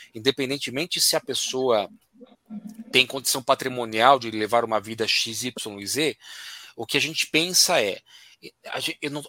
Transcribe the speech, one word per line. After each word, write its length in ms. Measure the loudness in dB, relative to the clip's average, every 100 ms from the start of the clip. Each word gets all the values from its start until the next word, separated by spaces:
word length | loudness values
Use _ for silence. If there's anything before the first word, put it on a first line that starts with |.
| -16
independentemente 840 | -4 -2 0 -2 -4 -6 -6 -4 0
se 160 | 2 0
a 40 |
pessoa 720 | -2 -4 -2 0 2 2 0 -8 _ _ -20 _ -16 -14 -14 -16 0
tem 140 | 2 4
condição 360 | 0 -2 0
patrimonial 760 | 2 0 0 -4 -2 4 6 6
de 120 | 4
levar 340 | -2 2 2
uma 160 | 2 0
vida 280 | -2 -4 0
X, 340 | 0 -2 -4
Y 380 | -6 -6 -10 -10
e 60 | -4
Z, 300 | -2 0 -2 -10 -18 -16 -16 -16 -10
o 100 | -2
que 100 | 0
a 40 |
gente 260 | 0 -2 0
pensa 540 | 0 2 4 4 4
é, 200 | 2 -2 -10 -20 -20 -20 -20 -18 -10
a 140 | -6
gen-, 180 | -6 -6
eu 100 | -8
não, 140 | -8